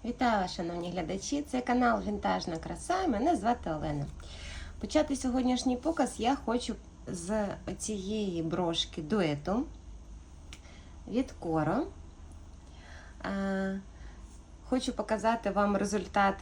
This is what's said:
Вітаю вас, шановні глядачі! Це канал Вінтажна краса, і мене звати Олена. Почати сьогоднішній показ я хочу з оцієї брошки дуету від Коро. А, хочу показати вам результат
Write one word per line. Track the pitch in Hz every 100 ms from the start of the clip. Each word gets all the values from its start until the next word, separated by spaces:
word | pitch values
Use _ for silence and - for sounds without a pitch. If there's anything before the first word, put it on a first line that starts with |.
| 226
Вітаю | 240 247 214
вас, | 180
шановні | - 170 175 175
глядачі! | 175 160 190 - 285
Це | 294 254
канал | 247 247 240 214 190
Вінтажна | 208 202 185 180 160
краса, | 160 160 - 359
і | 381
мене | 208 285 285
звати | 208 240 180
Олена. | 156 151 147 143 - - - - - - -
Почати | - 311 302 269
сьогоднішній | 254 254 247 247 262 247
показ | - 226 247 -
я | 226 277
хочу | - 240 240 208 - - -
з | 180 170 214 202 - -
оцієї | 185 - 208 185 220 202 170
брошки | 160 170 175 165 - -
дуету | 151 220 165 147 175 214 311 - - - - - - - - - - - - - -
від | 226 262
Коро. | - 170 160 151 208 381 - - - - - - - - - - - - -
А, | - 196 196 190 190 196 190 - - - - - - - -
хочу | 254 247
показати | 233 208 214 220 233 202
вам | 190 202 196
результат | 202 208 180 208 196 190